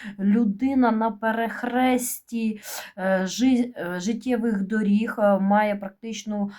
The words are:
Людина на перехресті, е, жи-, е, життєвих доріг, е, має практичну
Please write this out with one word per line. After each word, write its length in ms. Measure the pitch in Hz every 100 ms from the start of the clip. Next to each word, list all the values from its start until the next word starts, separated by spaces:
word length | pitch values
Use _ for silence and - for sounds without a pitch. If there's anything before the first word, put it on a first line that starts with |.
| 208 202
Людина 720 | 202 226 214 190 262 269 240
на 200 | 220 226
перехресті, 1500 | 208 220 220 226 - 247 247 254 254 247 - - 233 220 214 - - - -
е, 240 | 190 190 185
жи-, 460 | 196 262 240 247 -
е, 220 | 175 180
життєвих 640 | 185 233 254 233 233 196
доріг, 540 | 190 220 202 202 233 -
е, 200 | 208 196
має 360 | 196 208 214 202
практичну 760 | 196 - 226 214 220 208 202